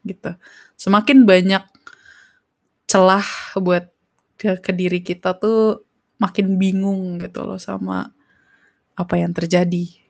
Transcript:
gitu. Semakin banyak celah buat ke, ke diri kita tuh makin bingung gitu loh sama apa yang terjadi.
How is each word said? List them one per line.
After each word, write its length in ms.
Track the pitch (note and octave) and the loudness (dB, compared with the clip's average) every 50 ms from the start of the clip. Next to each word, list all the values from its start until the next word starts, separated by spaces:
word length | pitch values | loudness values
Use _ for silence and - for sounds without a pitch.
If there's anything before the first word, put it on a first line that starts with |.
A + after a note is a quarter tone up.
gitu. 320 | _ F#3+ F#3 _ - E3+ F3 _ _ - - - - _ _ | _ -12 -14 _ -12 -14 -14 _ _ -20 -20 -20 -20 _ _
Semakin 560 | _ - F#3+ G3 G#3 G#3+ - C#4+ C4+ B3 G3+ | _ -2 0 0 2 2 6 6 8 8 8
banyak 320 | F#3 F3+ F3+ F#3+ F#3+ F#3+ F#3+ _ _ _ _ - - _ _ - - _ _ _ _ _ _ _ _ _ _ _ _ _ _ - | 6 6 4 2 0 -2 -4 _ _ _ _ -20 -20 _ _ -20 -20 _ _ _ _ _ _ _ _ _ _ _ _ _ _ 0
celah 340 | - G3 F#3 F#3 F#3+ G3+ G3 - - - - - - | 2 4 6 6 4 2 -2 -6 -12 -14 -16 -8 -6
buat 320 | G3 F#3+ F3+ F3+ F3 F3 _ _ _ _ _ _ _ _ _ _ | -4 -2 0 0 -2 -2 _ _ _ _ _ _ _ _ _ _
ke, 240 | - - G#3+ F#3 | -4 -2 -2 -2
ke 160 | F#3 - - F3+ | -2 -4 -6 -4
diri 320 | F3 F#3 F3+ F3 F3+ F3+ | -2 -2 -2 -2 -4 -6
kita 320 | - F3 F3 - G#3+ - | -8 -10 -4 -4 -6 -4
tuh 480 | F#3+ - G#3+ A3+ A3 A3 G#3+ G#3+ - _ _ _ _ _ _ _ | -2 -2 0 2 2 2 0 0 -4 _ _ _ _ _ _ _
makin 400 | _ G#3 F#3 - - G3 F#3+ F#3+ | _ -8 -4 -2 -2 -2 0 0
bingung 640 | F#3 F#3+ F#3+ F#3 F#3+ G3 G3 G3 F#3+ F#3 F3+ F3 F3 | 0 0 0 0 -2 -2 -4 -4 -4 -6 -8 -10 -10
gitu 240 | F3+ F3+ F3 - - | -12 -12 -10 -10 -10
loh 160 | - F#3+ F#3 | -10 -10 -12
sama 480 | - - G3 F#3+ F#3+ - F#2 F#2 - - _ _ _ _ _ _ _ _ _ _ _ _ _ _ _ _ _ | -10 -12 -10 -8 -8 -6 -6 -8 -8 -10 _ _ _ _ _ _ _ _ _ _ _ _ _ _ _ _ _
apa 160 | - F3+ F3 F3+ F3 | -10 -6 -4 -2 -2
yang 80 | F3 E3+ | -2 -2
terjadi. 560 | E3+ - E3+ E3 F3 F3 F3+ F3 F3 F3 F3 E3+ _ _ _ | -4 -6 -4 0 0 0 2 0 -2 -4 -6 -8 _ _ _